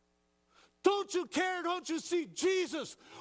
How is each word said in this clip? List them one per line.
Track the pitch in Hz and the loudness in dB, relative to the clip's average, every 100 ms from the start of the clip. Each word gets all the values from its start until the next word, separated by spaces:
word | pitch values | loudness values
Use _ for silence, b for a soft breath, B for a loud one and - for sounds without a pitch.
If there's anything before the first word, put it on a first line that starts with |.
| _ _ _ _ _ b b _ | _ _ _ _ _ b b _
Don't | - 403 403 | 4 4 2
you | 339 349 | -2 -2
care? | - 370 359 | 0 0 0
Don't | 339 359 311 | -2 -2 -2
you | 320 | -4
see | - 349 294 | 0 -2 -2
Jesus? | 160 339 381 349 302 247 - B B | 0 2 2 0 -2 -6 -10 B B